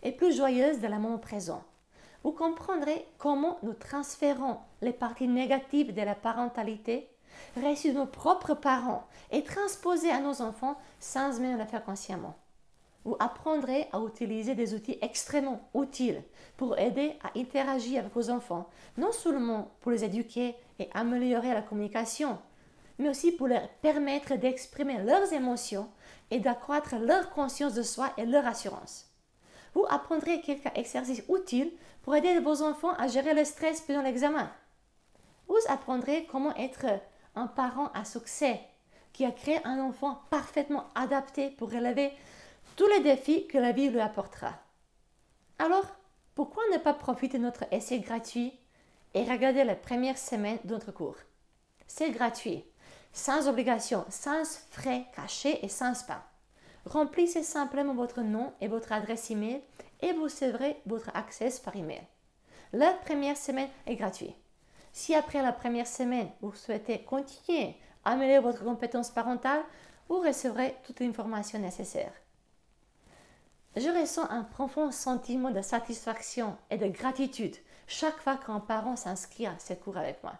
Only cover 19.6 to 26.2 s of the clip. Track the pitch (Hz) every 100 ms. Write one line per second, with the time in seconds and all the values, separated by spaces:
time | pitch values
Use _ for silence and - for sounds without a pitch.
19.6 | 208 - - 233 208 202 226 240 247 233
20.6 | - - 190 240 233 247 247 233 247 226
21.6 | 214 208 208 220 233 - 294 185 - -
22.6 | - - - - 285 277 339 339 269 233
23.6 | - - 302 302 285 285 285 277 254 254
24.6 | - - 285 247 202 359 392 311 254 240
25.6 | - 196 214 - - -